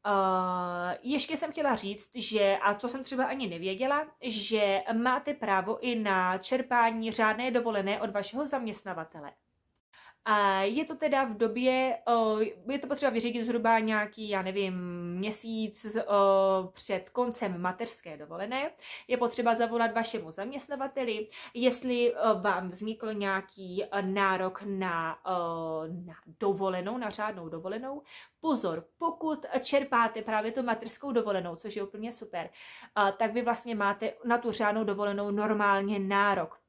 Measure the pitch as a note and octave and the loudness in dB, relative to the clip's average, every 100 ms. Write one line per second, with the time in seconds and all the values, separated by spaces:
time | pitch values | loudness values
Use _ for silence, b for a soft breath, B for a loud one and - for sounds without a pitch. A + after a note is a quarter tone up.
0 | G#3 G3+ F#3+ F#3 F#3 F3+ F3+ F3 F3+ - | 4 4 4 2 0 -2 -2 -4 -4 -4
1 | B3 C#4+ - D#4 E4 E4 D4 A3+ G3 G3+ | -2 -2 -2 -4 -4 -2 0 0 -2 -8
2 | - B3 G#3+ A3 G3 G3 G3+ G#3 B3 C4+ | -10 -8 -2 4 4 4 2 2 -4 -6
3 | C4 C4 C4 C4+ A3 E3+ F#3 F#3+ C4 C#4+ | -6 -2 -2 -2 -6 -4 -6 -2 0 0
4 | D4+ _ B3 G#3+ G#3 A3 G3+ G3 - A3+ | -2 _ -6 -4 0 2 4 2 0 0
5 | B3 C4 D4 C#4+ G#3 F#3+ F#3 A3 B3 A#3 | 2 0 -2 -4 2 2 2 -2 -2 0
6 | G#3+ F#3+ F#3 F#3 - B3+ B3+ A#3+ A3+ A3+ | 2 2 2 0 0 -2 2 4 4 2
7 | A3+ A3 G#3+ G#3+ B3+ A#3+ A#3 G#3+ G3 G#3 | -4 2 2 2 0 0 0 0 0 -2
8 | G#3 G3+ G3+ A#3+ D4 C4+ A3+ G#3+ G3 E3+ | -2 -4 -4 -6 -2 -2 -4 -8 -8 -8
9 | D#3+ D#3+ C#3+ _ _ _ _ _ _ B | -8 -12 -16 _ _ _ _ _ _ B
10 | B B A3+ G#3 G3+ F#3+ G3 B3 D#4 D#4+ | B B 2 4 6 4 2 0 -2 -2
11 | D4+ C4+ B3+ G#3 A3+ A3 B3+ B3+ C4 A3+ | 2 2 2 0 0 2 2 4 2 0
12 | - A#3 A3 G#3+ A3 - F#3+ C#4 C#4+ C#4+ | 2 4 4 2 0 -2 -6 -6 -4 0
13 | C#4 A3+ A#3 A#3+ A#3 A#3 A3+ A3+ A3 G#3+ | 2 2 0 -2 0 2 4 4 4 0
14 | G#3 G#3+ G#3+ G3 F#3 G3 F#3+ F#3 F3+ F3 | -2 -6 -4 -2 -2 -2 -2 -2 -6 -6
15 | F3 F3+ G#3 G#3+ A3+ A3 G#3+ - A3 A3 | -6 -4 -4 -4 -6 -4 -4 -6 -4 -4
16 | - G3+ G3 G3 F#3+ F#3+ F#3 - - F#3+ | 2 4 6 6 6 2 -2 -10 -6 -6
17 | - - B3 A#3+ G3+ F3+ F3+ F#3 A#3 - | -4 -2 -2 -2 -4 -2 -4 -4 -10 -10
18 | E3+ D3 D3+ E3+ G#3 C4 D4+ - B B | -14 -16 -12 -8 -6 -4 -4 -8 B B
19 | B A#3+ A#3+ B3 A#3 A#3 A3+ A#3 A3+ A3 | B 0 2 2 2 4 2 2 2 2
20 | A3+ G#3+ E3 E3 G#3+ C4+ - C#4 C4+ C4+ | -2 -4 -8 -8 -8 -8 -8 -6 -6 -4
21 | A#3+ G#3+ G#3+ B B A#3+ B3+ B3 B3+ A#3+ | -4 -4 -6 B B 2 2 2 -2 2
22 | A#3+ A#3+ A3 G3 G3+ F#3 F#3 F3+ G#3+ A3 | 2 4 2 4 2 0 -2 -6 -8 -6
23 | A3 G#3+ G3 F#3+ G3 - F#3 F3+ - G3 | -6 -4 -2 -2 -4 -16 -8 -6 -2 -2
24 | F#3+ G3+ G3 F#3 F#3 F#3 G3+ F#3+ F#3 E3+ | 0 2 4 4 0 -4 -6 -4 -2 -2
25 | E3 - - F3+ E3+ E3 D#3+ D#3+ D#3+ F3 | -2 -4 -4 -2 -2 -4 -4 -4 -6 -10
26 | F3 D#3+ - D#3+ G3+ F#3+ F#3+ F3+ F#3 B3 | -12 -18 -20 -2 0 2 0 0 -4 -4
27 | A3 G3 G#3+ F#3+ E3 D#3+ F#3 A3 C4 C#4+ | -6 -4 -6 -6 -10 -8 -6 -6 -8 -10
28 | B B B _ D#4+ C4 F#3 D#3+ - _ | B B B _ 0 0 0 -4 -8 _
29 | E4 - D#4+ D4+ - C4 B3+ C#4 C#4 A#3+ | -4 -2 -4 -4 -2 -2 2 0 4 2
30 | A3+ A3+ G#3+ G#3+ G#3+ A#3+ A#3+ A3 A#3 - | 2 0 -2 0 0 -2 -2 -2 -4 -10
31 | C#4+ A#3+ G#3+ F#3+ F3 E3+ G#3+ G#3 G3+ G#3 | -2 0 2 -2 -2 -8 -8 -8 -8 -8
32 | A3+ A#3 A3 F3 D#3+ - - - - G#3 | -10 -10 -8 -8 -8 -14 -20 -20 -6 2
33 | G3 G3 A3+ A3+ A#3+ A#3 A#3+ A3 G3+ G3+ | 2 4 0 2 0 0 -2 0 0 0
34 | A3 - A#3+ A#3 A#3+ - G#3+ G#3+ G#3 G3 | -4 -4 0 2 0 2 2 2 0 0
35 | G#3 G3+ G#3 G3+ G#3+ G#3+ G3+ G3 G3 G#3 | -2 -2 -2 0 2 4 4 4 2 0
36 | G3 G3+ G3+ F#3 F3+ - | 2 4 4 2 -2 -8